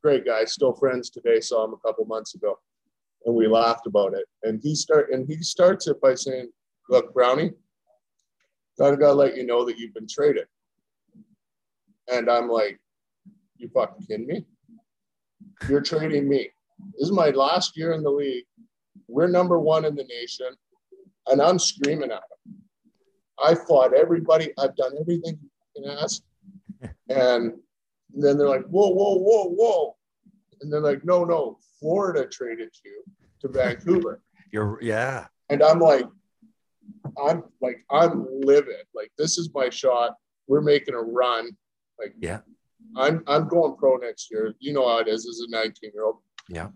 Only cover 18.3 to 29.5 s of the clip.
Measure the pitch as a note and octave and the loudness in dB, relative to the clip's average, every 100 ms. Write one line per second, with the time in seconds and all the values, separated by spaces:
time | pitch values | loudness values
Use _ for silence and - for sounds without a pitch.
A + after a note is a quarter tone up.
18.3 | B2 - _ _ _ _ - - B2 F3 | -8 -12 _ _ _ _ -20 -8 -2 2
19.3 | F3+ F3+ E3+ D#3 D#3+ D#3 D3 B2+ A#2+ B2 | 2 2 2 2 2 0 -6 -10 -12 -12
20.3 | - B2+ C#3 _ _ _ - _ _ - | -10 -12 -12 _ _ _ -20 _ _ 0
21.3 | C3+ D#3 F3+ - - C#3 D#3 B2+ G#2 - | 4 4 2 -2 -2 -4 -2 -6 -10 -14
22.3 | - - - _ _ _ _ _ _ _ | -20 -20 -20 _ _ _ _ _ _ _
23.3 | - D3 E3+ - D3 B2+ B2+ - - E3 | 0 2 2 4 4 6 4 4 0 2
24.3 | D#3+ D#3+ - C3+ - C3 C#3+ D#3+ F3 E3 | 2 2 -4 -4 -2 -4 -4 -4 -4 -6
25.3 | D3+ C#3+ _ _ D3 C#3 C#3+ D#3 - _ | -12 -18 _ _ -16 -14 -8 -8 -8 _
26.3 | _ - - - - A#2 - - C3+ B2 | _ -20 -20 -20 -18 -18 -18 -4 0 2
27.3 | A#2+ A#2 - _ _ _ _ _ - D3 | 2 -2 -8 _ _ _ _ _ 0 2
28.3 | C#3+ C#3+ C3 - F3+ G3+ F#3 G3+ F#3 G3 | 4 2 0 -2 2 2 4 2 2 4
29.3 | A3+ F#3 | 4 2